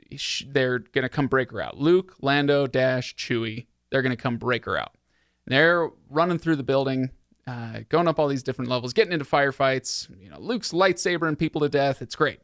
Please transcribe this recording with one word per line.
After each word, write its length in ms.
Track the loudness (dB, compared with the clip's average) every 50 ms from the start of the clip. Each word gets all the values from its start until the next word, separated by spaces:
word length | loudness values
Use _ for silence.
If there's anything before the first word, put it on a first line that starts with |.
| -14 _ -12
sh-, 280 | -10 -8 -6 -6 -8 -8
they're 320 | -2 0 0 2 2 0 -2
gonna 300 | -6 -4 _ -2 -2 -2
come 180 | -2 -2 0
break 220 | 2 2 0 0 -2
her 80 | -6 -8
out. 160 | -8 -8 -6
Luke, 360 | 0 2 4 4 4 2 -2 -10 _
Lando, 460 | -2 0 2 2 4 4 4 4 2
Dash, 480 | 2 2 2 2 2 2 0 -4 -6 -10
Chewie, 500 | -12 -4 -2 -2 -2 -2 -4 -8 -10 -14 _ _ _ _ _
they're 120 | -2 0 0
gonna 120 | 0 -2
come 200 | -2 -2 -4 -4
break 280 | -2 -2 -2 -2 -2 -2
her 120 | -4 -4
out. 160 | -4 -4 -6 -12 _ _ _ _ _ _ _ _ _ _
They're 420 | 0 2 4 6 6 4 2 0 -2 -6 _ _ _
running 280 | 0 0 2 2 0
through 200 | -2 0 0 0
the 60 | 0 2
building, 460 | 2 2 2 2 0 -2 -2 -4 -4 -8 -14 _ _ _ _ _
uh, 320 | -14 -12 -10 -12 -10 -12 -12 -4 0
going 180 | 0 2 2 2
up 100 | 2 2
all 80 | 2
these 160 | 0 0 -2 -4
different 260 | -4 -6 -4 -4 -2
levels, 220 | -2 -2 -4 0
getting 220 | 2 2 2 2 0
into 100 | -4 -2
firefights. 840 | 0 2 2 2 2 2 2 2 2 2 0 -4 -6 -8 -8 -10 -12 -16 -20
You 100 | -20 -20
know, 80 | -20 -12
Luke's 320 | -6 -6 -4 -4 -4 -4 0
lightsaber 540 | 2 2 2 2 0 -2 -2 0 0 0
and 100 | -2 0 0
people 220 | -2 -2 0 0
to 80 | 0 2
death. 320 | 2 2 2 2 0 -2
It's 140 | -8 -12 -2
great. 240 | -2 0 -2 -2 -6